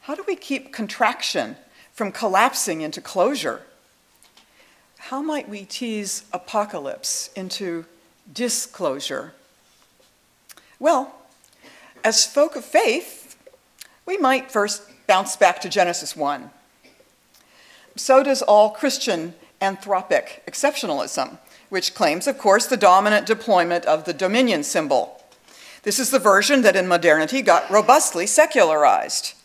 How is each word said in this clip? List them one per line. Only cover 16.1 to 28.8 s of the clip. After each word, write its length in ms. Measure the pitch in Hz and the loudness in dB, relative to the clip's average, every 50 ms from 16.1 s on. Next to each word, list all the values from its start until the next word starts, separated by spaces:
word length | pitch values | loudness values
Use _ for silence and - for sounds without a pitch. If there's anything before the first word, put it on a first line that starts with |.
| - | -8
one. 360 | - 151 139 143 135 123 - _ _ _ _ _ _ _ _ _ _ _ _ _ _ _ _ _ _ _ _ _ _ _ _ - - _ _ _ | -4 -4 -4 -4 -4 -8 -18 _ _ _ _ _ _ _ _ _ _ _ _ _ _ _ _ _ _ _ _ _ _ _ _ -20 -20 _ _ _
So 260 | - - - 262 262 285 | -12 0 4 4 4 6
does 200 | 285 269 233 - | 4 0 0 2
all 280 | - 208 208 208 214 | 4 6 6 6 4
Christian 640 | 214 - - 277 262 - - 247 196 170 160 170 175 _ - _ _ _ | 2 -2 -2 -2 -2 -2 -4 -4 -4 -4 -4 -10 -12 _ -20 _ _ _
anthropic 840 | 196 196 190 190 - 202 202 185 185 - 170 139 - - - - _ | -4 -4 -4 -6 -6 -4 -4 -4 -2 0 -2 -2 -2 -4 -16 -18 _
exceptionalism, 920 | - - - - 269 294 - - 202 151 143 95 - - - 131 - - - _ _ - _ _ _ | -14 -10 -2 -2 -2 -2 -2 -6 -6 -4 -4 -6 -6 -4 -6 -6 -6 -8 -20 _ _ -20 _ _ _
which 260 | - 190 180 - - | -6 -4 -4 -4 -4
claims, 320 | - 208 233 247 175 185 | 0 0 0 0 0 -2
of 120 | 285 269 - | -4 -6 -2
course, 280 | - 208 190 214 233 | 2 4 4 4 4
the 100 | - 262 | 0 -2
dominant 500 | 220 208 190 180 190 202 208 208 208 202 | 4 6 6 6 6 6 4 2 0 0
deployment 580 | 196 220 214 - - 208 180 170 170 175 175 175 | 0 -4 -4 0 2 2 2 4 2 0 -2 0
of 180 | - 156 156 160 | 0 0 0 0
the 80 | 175 170 | -6 -6
dominion 500 | 143 190 185 202 240 262 240 202 156 147 | -2 -2 0 2 2 2 2 0 -2 -4
symbol. 600 | - - 175 156 143 139 123 - - - - _ _ _ _ _ _ - - - - - - _ | -2 -4 -4 -2 0 0 0 0 -2 -10 -20 _ _ _ _ _ _ -20 -20 -20 -20 -20 -10 _
This 160 | 208 202 - | -4 -4 -2
is 120 | 262 - | -2 0
the 80 | 269 262 | -2 2
version 440 | - 214 196 196 202 - 285 269 240 | 4 4 4 4 4 4 2 4 4
that 140 | 214 180 | 4 4
in 120 | 196 185 185 | 4 2 2
modernity 540 | 175 170 160 170 151 156 156 156 240 269 247 | 0 2 4 4 4 4 2 0 -2 -2 2
got 280 | 202 175 165 - - | 4 4 4 4 2
robustly 560 | 190 214 202 - 254 302 - - - 170 175 | 2 2 6 6 6 4 4 0 -4 -4 -4
secularized. 1080 | 208 - - 302 311 - 262 196 160 156 151 | -2 4 4 4 4 6 4 4 4 4 4